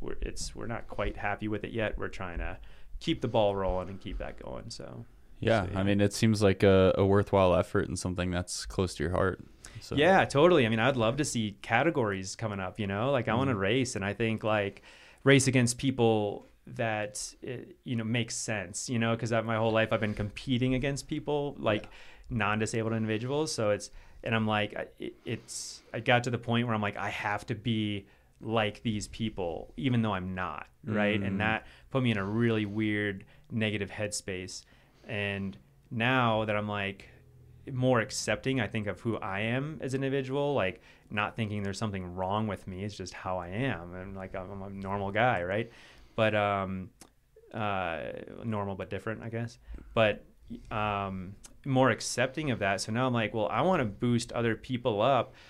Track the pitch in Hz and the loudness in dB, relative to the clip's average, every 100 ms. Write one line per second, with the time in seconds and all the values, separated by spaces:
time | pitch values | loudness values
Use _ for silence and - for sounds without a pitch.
0 | - - - - - - 107 110 - - | -2 -4 -4 -4 -8 -8 -6 -6 -8 -4
1 | 104 - 104 101 107 104 - 113 107 - | -4 -2 -4 -2 -4 -4 -4 -2 -2 -2
2 | 98 - 92 85 85 82 - - - - | -6 -6 -8 -6 -6 -8 -12 -16 -12 -8
3 | - 139 131 113 104 98 95 92 92 95 | -4 -2 0 2 4 2 0 0 -2 -8
4 | 101 90 65 - - 64 117 - - 123 | -8 -8 -8 -10 -10 -10 -10 -12 -12 -14
5 | 113 - - - 107 113 92 95 98 101 | -16 -18 -20 -4 2 2 2 0 2 4
6 | 101 - 113 104 101 95 101 95 95 - | 4 4 4 6 6 6 8 8 8 6
7 | 98 98 98 98 92 85 - 101 - 90 | 6 4 4 4 6 4 2 0 0 -2
8 | 92 90 90 90 90 - - - 92 - | -4 -2 -2 -2 -2 -6 -6 -2 -2 0
9 | 78 90 95 - - - - - - - | -2 2 0 0 -8 -20 -18 -16 -4 2
10 | 160 190 117 139 170 170 113 113 123 127 | 6 6 6 6 8 8 6 4 2 4
11 | 110 139 147 120 107 - - 117 151 160 | 2 2 -2 -2 -2 -4 2 2 4 2
12 | 107 95 95 - 110 98 92 92 98 101 | 0 -2 -6 -6 -6 -4 -6 -4 -2 0
13 | 127 139 113 113 135 107 98 131 123 107 | 0 0 2 2 2 2 2 2 0 -2
14 | 98 101 113 110 113 107 101 - - - | -4 0 0 0 0 0 0 -4 -18 -20
15 | - - 135 139 135 131 120 - 135 120 | -20 0 6 8 8 4 4 2 0 4
16 | 117 110 104 - - _ - 123 113 107 | 4 4 0 -4 -12 _ -14 -6 -2 -2
17 | 107 - - - - 120 - - - 117 | -4 -8 -12 -12 -10 -10 -12 -14 -6 -4
18 | 110 120 113 - - 107 90 101 - 117 | -2 -2 -2 -4 -4 -4 -4 -8 -4 0
19 | 113 117 120 113 110 113 113 110 110 113 | 2 0 0 0 0 0 2 4 4 2
20 | 110 104 104 - - 123 127 127 139 139 | 0 -2 -4 -6 -2 0 2 0 0 -4
21 | - 151 147 147 143 - 127 107 - - | -4 -6 -2 -2 -2 -2 0 0 -2 -16
22 | - - - 120 104 107 110 117 110 113 | -20 -18 -6 0 2 2 0 0 0 0
23 | 110 107 123 143 156 - 107 104 - - | 0 -2 -2 -2 -2 0 2 0 -2 -16
24 | - - - 113 107 107 104 - - - | -20 -10 -2 0 2 2 0 -4 -10 -8
25 | - - - 107 - - - - - 113 | -10 -10 -8 -8 -8 -12 -12 -14 -12 -4
26 | 107 120 123 113 - 117 120 110 104 101 | 4 4 4 -4 0 2 2 0 -2 -2
27 | 101 - 107 104 - 104 120 110 104 101 | -6 -4 -4 -4 -4 -6 -2 0 0 -4
28 | - - _ - 113 113 107 - 117 104 | -10 -20 _ -14 -2 0 0 -2 -4 -4
29 | - - 110 - 87 80 - - 139 120 | -6 -6 -6 -4 -6 -6 -10 -4 0 2
30 | 110 95 92 92 87 76 - - 147 107 | 2 0 -4 -4 -6 -6 -12 -14 -4 0
31 | 104 107 98 95 107 110 - - - 135 | 2 0 0 0 0 -2 -4 -20 -4 0
32 | 123 104 95 110 117 110 104 104 107 104 | 2 2 0 0 2 2 0 0 0 0
33 | 104 98 - - - 117 107 101 98 - | 0 -4 -10 -20 -8 -2 -2 -2 -4 -6
34 | 104 - - 92 92 - - - _ _ | -6 -6 -8 -8 -8 -12 -18 -20 _ _
35 | - 104 101 98 98 - - _ - 117 | -10 -4 -4 -4 -6 -10 -18 _ -10 -2
36 | 120 131 120 110 110 104 104 104 98 98 | 2 4 4 2 2 0 -2 -2 -4 -6
37 | - - - - - - - 131 127 123 | -14 -20 -20 -20 -20 -18 -10 0 2 4
38 | 107 - - 104 135 135 101 110 101 92 | 2 -2 -2 0 0 0 0 -2 -4 -4
39 | 117 107 107 98 113 123 147 160 143 135 | -2 -2 -2 -4 -2 -2 -4 -6 -4 -2
40 | 135 139 131 139 143 131 95 90 - - | 0 -2 -2 -2 0 2 0 -2 -14 -20
41 | - 104 104 - 104 104 98 98 110 98 | -8 -4 -2 -2 -4 -2 -4 -4 -4 -4
42 | 90 90 92 107 110 92 - 92 104 98 | -6 -4 -2 0 0 -4 -8 -8 -8 -8
43 | 90 - 95 92 87 98 135 90 87 90 | -12 -10 -6 -6 -4 -4 -4 -4 -8 -12
44 | 98 95 95 95 92 98 98 98 98 101 | -10 -10 -10 -10 -10 -10 -10 -8 -6 -4
45 | 98 101 123 98 87 104 117 - - - | -2 2 2 2 0 -2 -4 -10 -20 -20
46 | - - 110 104 104 101 95 92 92 - | -10 0 2 4 2 2 -2 -4 -8 -14
47 | - _ _ - - - 104 98 87 80 | -20 _ _ -20 -12 -6 -2 -2 -2 -4
48 | 58 - - 50 113 107 98 95 92 98 | -6 -10 -12 -10 -4 -4 -4 -6 -6 -6
49 | 113 110 113 113 117 - - - - 117 | -6 -8 -6 -6 -8 -10 -16 -16 -4 4
50 | 107 101 - - - - - 113 104 101 | 4 4 -6 -20 -16 -14 -6 -2 0 0
51 | 98 95 92 104 - - 143 131 131 107 | -2 -6 -10 -14 -18 -12 0 4 4 4
52 | - - 120 - 151 107 98 98 - 110 | -2 -2 -2 0 -2 0 0 0 -2 0
53 | 131 120 107 113 104 110 165 180 117 - | 0 2 0 0 0 2 2 2 0 0
54 | 123 120 - - 117 110 - 123 123 101 | 2 2 0 0 0 0 -2 -2 0 2
55 | 120 131 110 - - | 4 4 0 -6 -20